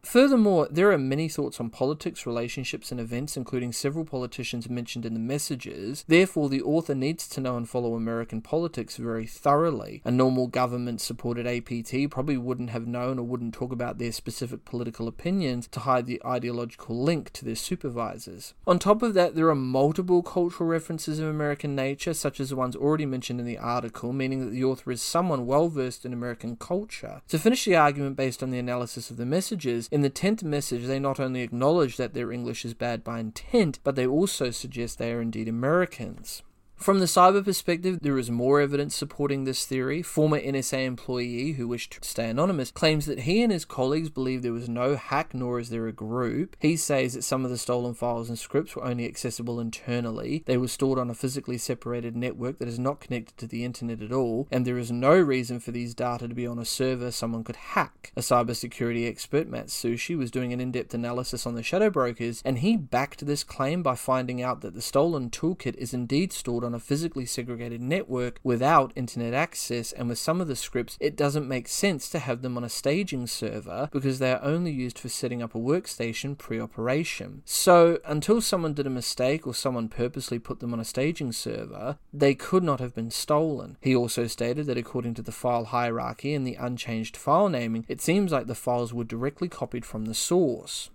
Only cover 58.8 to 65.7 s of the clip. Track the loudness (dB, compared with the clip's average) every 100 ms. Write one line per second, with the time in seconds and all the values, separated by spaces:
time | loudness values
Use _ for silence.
58.8 | -2 0 -2 -4 -2 0 0 -6 -6 -4
59.8 | -2 -2 -2 -2 -2 -2 -2 -2 -2 -4
60.8 | -4 -4 -2 -4 -4 -4 -4 -4 -2 2
61.8 | 4 4 0 0 -4 -2 -2 2 2 2
62.8 | 2 0 0 -4 -4 -4 -4 -4 -2 0
63.8 | 0 -2 0 0 0 -4 -4 -4 -8 -8
64.8 | 0 4 4 2 -4 -2 -2 0 -4